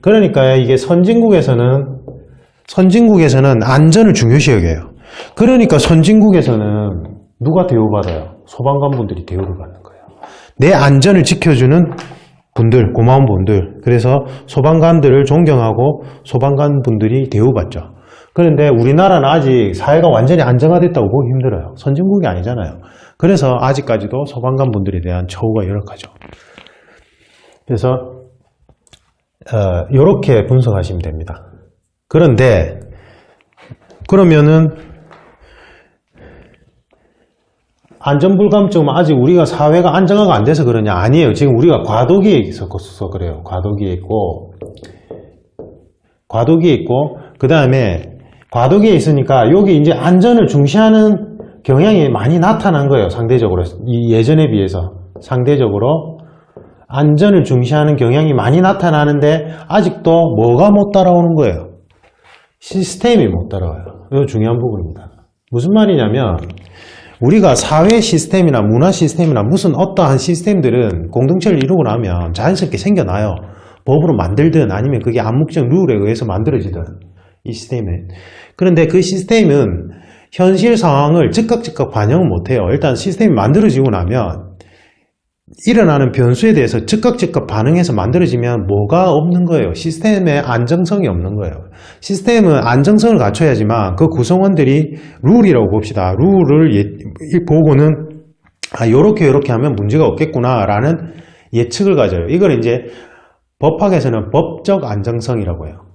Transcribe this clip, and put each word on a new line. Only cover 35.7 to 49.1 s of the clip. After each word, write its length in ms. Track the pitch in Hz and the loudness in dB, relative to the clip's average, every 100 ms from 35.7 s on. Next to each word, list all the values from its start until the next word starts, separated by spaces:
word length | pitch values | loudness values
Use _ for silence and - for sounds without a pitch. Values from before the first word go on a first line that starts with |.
| _ _ _ _ _ - - - _ _ _ _ _ _ _ _ _ _ _ _ _ _ _ | _ _ _ _ _ -20 -20 -20 _ _ _ _ _ _ _ _ _ _ _ _ _ _ _
안전불감증은 880 | - 143 180 190 208 208 202 175 147 | -4 0 2 2 2 2 2 0 0
아직 260 | 139 170 | 0 0
우리가 300 | 143 175 175 | 2 2 2
사회가 520 | 147 - 147 165 175 156 | 0 0 0 2 2 2
안정화가 360 | 185 202 208 | 2 2 2
안 120 | 120 | 2
돼서 200 | 107 156 | 0 0
그러냐? 280 | 127 113 107 | 0 0 -2
아니에요. 380 | 90 104 147 151 | 0 2 2 2
지금 240 | 104 143 120 | 2 0 2
우리가 260 | 147 131 | 2 0
과도기에 560 | 85 107 120 190 196 160 | 0 -2 2 2 2 2
있어서 720 | 104 - 98 - - - 98 | -2 -8 -10 -12 -14 -12 -10
그래요. 340 | 92 87 78 | -8 -8 -10
과도기에 480 | 85 92 95 104 98 | -10 -8 -6 -6 -6
있고, 580 | 90 92 110 95 78 - - - - - - _ - - _ _ _ - - _ _ _ _ _ | -6 -6 -4 -4 -8 -14 -20 -20 -20 -20 -20 _ -20 -20 _ _ _ -20 -20 _ _ _ _ _
과도기에 440 | 113 120 165 170 | -4 0 2 2
있고, 440 | 131 - 127 151 - - - | 0 -2 -4 -4 -8 -20 -6
그 80 | 131 | 0
다음에 540 | 160 135 131 117 85 - - - _ _ | 2 2 0 0 -4 -8 -20 -20 _ _
과도기에 420 | 117 127 196 220 | -2 2 4 4
있으니까 560 | 175 - | 2 2